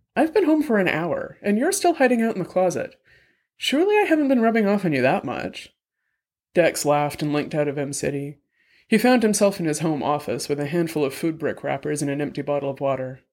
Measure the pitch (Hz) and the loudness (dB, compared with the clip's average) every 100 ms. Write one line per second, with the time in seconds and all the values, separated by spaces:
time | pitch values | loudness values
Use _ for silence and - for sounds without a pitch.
0 | _ - 320 427 320 311 294 220 185 - | _ 0 2 2 2 2 2 2 2 0
1 | 170 - - - - 208 294 392 349 330 | -2 -4 -6 -6 -2 0 0 2 0 2
2 | 262 240 226 185 170 - 185 143 - _ | 2 2 0 -2 -4 0 0 -2 -8 _
3 | _ _ _ _ _ _ - 269 381 415 | _ _ _ _ _ _ -2 2 2 2
4 | 392 320 285 262 226 226 202 202 175 139 | 2 2 4 4 4 2 2 2 2 2
5 | 123 190 - 101 90 - - _ _ _ | 2 2 -2 -6 -8 -10 -18 _ _ _
6 | _ _ _ _ _ - 165 - 147 147 | _ _ _ _ _ 2 2 2 0 2
7 | 147 - 151 147 - 160 147 139 143 139 | 0 -4 -2 -2 -2 -2 -2 -2 -6 -4
8 | 143 143 143 147 _ _ _ _ _ 220 | -4 -4 -8 -12 _ _ _ _ _ 2
9 | 240 254 214 208 202 196 165 151 165 147 | 4 4 4 2 2 0 -2 -2 -2 -2
10 | 98 147 - 120 - 143 143 175 170 156 | -2 -2 -2 -6 -4 -4 -2 -2 -2 0
11 | 139 - 165 156 147 98 143 139 147 147 | -2 -2 -4 -2 -4 -4 -4 -4 -4 -4
12 | 143 139 143 - 139 143 139 131 139 131 | -4 -4 -4 -6 -4 -2 -4 -4 -2 -2
13 | 131 131 _ | -6 -10 _